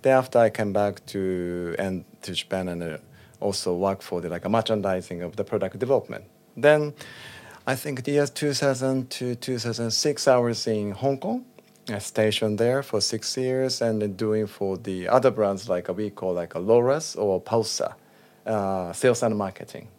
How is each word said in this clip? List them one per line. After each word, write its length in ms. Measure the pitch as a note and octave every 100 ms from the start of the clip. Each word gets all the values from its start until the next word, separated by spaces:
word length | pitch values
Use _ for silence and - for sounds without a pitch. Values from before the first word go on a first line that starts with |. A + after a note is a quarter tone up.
Thereafter, 360 | C3+ C3 B2+ A#2+
I 100 | A2+
came 220 | A2 G#2
back 320 | G2 G2+ - -
to, 680 | G2+ F#2+ F#2 F2 F2 F2 E2
and 260 | F#2+ F#2 - -
to 100 | -
Japan 360 | F2 - F#2+ F2+
and, 140 | F2
uh, 140 | E2+ D#2 - - - -
also 340 | G#2 F#2+ -
work 260 | F2 G2 F#2+
for 180 | - F2+
the, 60 | E2+
like, 140 | F2 F#2+
a 20 |
merchandising 720 | A2+ A2 G#2+ G2 F#2 F2+ F2
of 160 | F2 G#2
the 80 |
product 340 | G2 A2 F#2+ G2
development. 460 | B2+ C3 - - - _ _ -
Then 380 | C#3+ D3+ D3+ - - - - - - - -
I 80 |
think 300 | B2+ D3 C3
the 80 | B2
years 180 | C#3+ C#3+
two 240 | - D3
thousand 560 | C#3 C#3 B2+ C3 C3 B2+
to 240 | - B2
two 240 | A#2+ - B2
thousand 320 | A2+ A2+ A#2
six, 360 | A2 D3+ C#3+ -
I 100 | B2
was 280 | A#2+ A2+ -
in 260 | A2 G#2
Hong 260 | G2 C3 C3+
Kong. 260 | F#3 B3 B3+ - _ _ -
I 80 | G#2
stationed 600 | - - G#2+ G#2 A2 G#2+
there 240 | A#2 C3
for 200 | C3+ G#2+
six 340 | - A2 - -
years 460 | B2+ C3 C3 B2+
and 180 | A#2 A2
then 140 | G#2
doing 320 | F#2 A2 G#2+ G#2
for 320 | - G2 F#2
the 280 | G#2 F#2 F2+
other 220 | B2 B2+
brands 380 | G#2+ G2+ G2 G2+
like, 220 | F2+ F2+
uh, 20 |
we 160 | F#2 G#2+
call, 240 | - F#2
like, 220 | F2 E2+
a 60 | -
Loras 540 | F#2+ A#2 B2 D3 D#3+ -
or 200 | G2+ F#2
Pulsar, 540 | - A2+ G#2+ - - - _ _ - _ -
uh, 480 | A2 G2 F#2+ F2
sales 280 | F2 C3 A#2
and 140 | A#2 G#2
marketing 520 | G2 - - - -